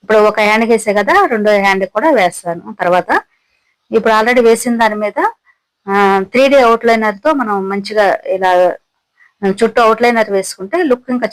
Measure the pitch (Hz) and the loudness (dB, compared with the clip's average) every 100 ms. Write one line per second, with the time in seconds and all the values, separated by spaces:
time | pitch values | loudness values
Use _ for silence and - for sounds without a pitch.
0 | - 214 214 208 208 214 226 226 214 202 | 2 2 2 2 0 0 2 0 0 -2
1 | 208 370 370 220 208 202 196 196 190 214 | 2 2 2 0 0 2 2 0 -4 -2
2 | 311 262 180 - 175 170 208 208 180 180 | 0 2 0 -2 -10 -10 -12 -6 0 0
3 | 180 339 - _ _ _ _ _ _ 220 | 0 -4 -4 _ _ _ _ _ _ -2
4 | 226 220 220 247 226 226 247 233 226 208 | 0 0 2 2 2 2 0 0 0 -2
5 | 208 240 427 - _ _ _ _ 196 202 | -4 -2 -4 -4 _ _ _ _ -4 0
6 | 196 196 190 240 277 277 233 226 233 226 | 2 0 0 0 2 2 2 2 0 0
7 | 214 202 302 294 220 202 190 202 202 214 | -2 -2 -4 -2 -2 -4 -4 -8 -4 0
8 | 196 - - 185 185 180 180 - _ _ | 0 -2 -4 -2 0 2 0 -2 _ _
9 | _ _ _ _ 196 196 226 247 220 220 | _ _ _ _ -4 0 0 2 2 2
10 | 240 233 214 196 190 - 190 339 320 247 | 0 0 -2 -4 -6 -12 -6 -4 0 -2
11 | - 247 220 | -4 -6 -4